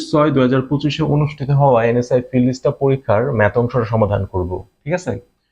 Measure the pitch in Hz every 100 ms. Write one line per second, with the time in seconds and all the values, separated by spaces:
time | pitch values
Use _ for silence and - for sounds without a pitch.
0 | - 156 151 135 127 131 131 143 151 147
1 | 151 147 147 - 131 139 143 120 117 123
2 | 123 127 123 127 127 127 147 131 139 135
3 | - 104 135 120 104 120 120 - 107 113
4 | 104 98 98 92 90 92 - _ 143 175
5 | - - - _ _